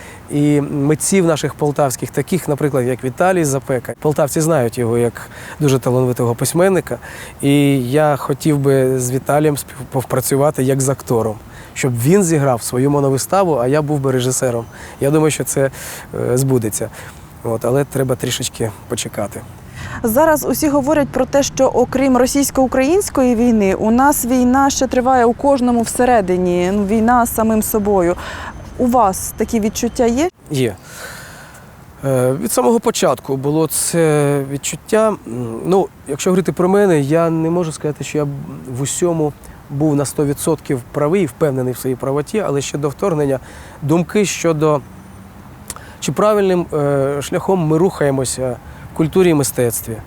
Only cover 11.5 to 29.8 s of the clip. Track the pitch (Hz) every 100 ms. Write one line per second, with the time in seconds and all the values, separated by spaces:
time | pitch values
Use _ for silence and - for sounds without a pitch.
11.5 | - - - 135 120 131 202 170 160 139
12.5 | 117 - 127 139 143 139 135 - 190 180
13.5 | 135 127 151 147 151 135 131 127 127 131
14.5 | 117 120 - - - 139 156 156 - 131
15.5 | 143 135 - - - - 104 120 123 135
16.5 | 127 110 - 110 - - - - - 117
17.5 | 113 120 135 139 135 131 127 127 - 123
18.5 | - 113 - - 117 113 - 101 - -
19.5 | - - - - - 240 226 320 302 254
20.5 | 254 311 285 262 311 262 - 254 277 262
21.5 | - 262 - 247 254 269 247 247 285 269
22.5 | 269 254 269 262 381 - - 254 226 240
23.5 | 220 190 - 214 240 277 285 233 254 247
24.5 | 262 277 - 262 254 247 262 240 233 277
25.5 | 277 247 240 226 - 247 240 185 180 180
26.5 | 175 180 202 196 226 226 247 226 - 220
27.5 | 220 214 220 202 196 170 180 - - -
28.5 | - - - 247 247 196 185 - - 220
29.5 | 226 208 -